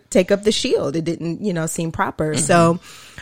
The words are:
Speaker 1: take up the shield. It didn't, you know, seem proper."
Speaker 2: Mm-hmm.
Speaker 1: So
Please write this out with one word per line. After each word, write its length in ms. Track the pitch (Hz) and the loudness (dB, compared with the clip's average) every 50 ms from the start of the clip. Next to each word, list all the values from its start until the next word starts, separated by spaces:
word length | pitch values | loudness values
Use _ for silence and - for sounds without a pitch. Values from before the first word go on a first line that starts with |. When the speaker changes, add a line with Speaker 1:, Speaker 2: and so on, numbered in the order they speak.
| - _ | -6 _
Speaker 1:
take 200 | - 202 180 - | 2 2 4 4
up 140 | 202 196 208 | 2 2 2
the 80 | 214 | 0
shield. 420 | 214 - - 262 381 - 170 139 147 | 0 0 0 0 0 0 0 -2 -2
It 100 | 165 156 | -2 -4
didn't, 360 | 165 165 - 160 170 165 - | -4 -4 -4 -6 -6 -6 -4
you 140 | 208 208 175 | -4 -4 -4
know, 100 | 165 160 | -2 -4
seem 240 | 165 - - 165 165 | -4 -4 -4 -6 -6
proper." 420 | - - 190 - - - 156 156 151 | -4 -4 -4 -4 -2 -4 -4 -2 -2
Speaker 2:
Mm-hmm. 100 | 135 151 | -2 2
Speaker 1:
So 360 | - 180 170 165 165 170 180 - - - - - - - - | 4 4 6 6 4 2 0 -4 -12 -20 -20 -20 -20 -20 -4